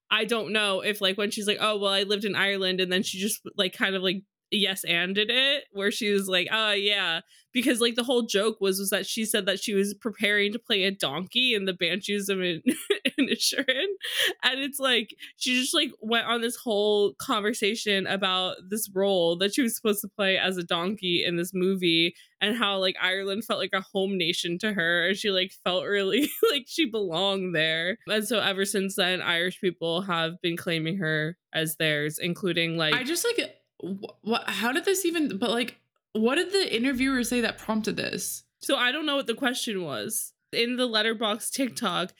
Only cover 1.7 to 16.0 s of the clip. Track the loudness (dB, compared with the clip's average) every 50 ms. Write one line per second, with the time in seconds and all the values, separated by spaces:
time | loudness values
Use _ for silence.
1.7 | 0 2 0 2 2 2 2 2 0 0 0 0 0 2 2 2 2 0 0 0
2.7 | 2 2 0 2 2 0 0 0 -2 -2 -2 -2 -2 -4 -8 -8 -2 -2 -2 0
3.7 | 0 0 0 0 0 0 0 0 -2 -2 -6 _ _ _ _ -2 0 2 2 2
4.7 | 0 -2 0 0 2 2 2 2 2 0 0 2 2 4 4 4 2 0 -2 -6
5.7 | -6 -2 0 0 0 0 0 2 2 2 2 2 2 2 2 2 0 0 2 2
6.7 | 2 2 2 2 2 2 2 0 0 -2 -4 _ _ -20 _ _ -2 0 2 2
7.7 | 2 4 2 2 2 0 0 2 2 2 2 2 2 2 2 2 0 0 0 0
8.7 | 0 0 -2 -2 -2 -2 -2 -2 -4 -4 -2 -4 -4 -4 -2 -2 -2 -2 -2 -2
9.7 | 0 0 0 0 -2 -6 -8 -8 -6 -2 0 2 2 2 2 0 -2 -4 -4 -2
10.7 | 0 2 2 0 0 -2 -2 -2 -2 -4 -6 -4 0 0 2 2 2 0 0 -2
11.7 | -2 -2 -2 -2 -2 -2 -2 -2 -2 -2 -2 -2 -2 0 0 -2 -2 -2 0 -2
12.7 | -2 -2 0 -2 -2 0 -2 -4 0 0 0 0 0 0 0 -2 -2 -2 0 0
13.7 | 0 -2 -2 -4 -4 -6 -8 -6 -2 0 0 0 0 0 0 0 0 0 -2 -4
14.7 | -4 -2 0 2 2 2 0 -2 -10 -18 -18 -18 -12 -6 -2 0 0 0 0 2
15.7 | 2 2 0 0 -2 -8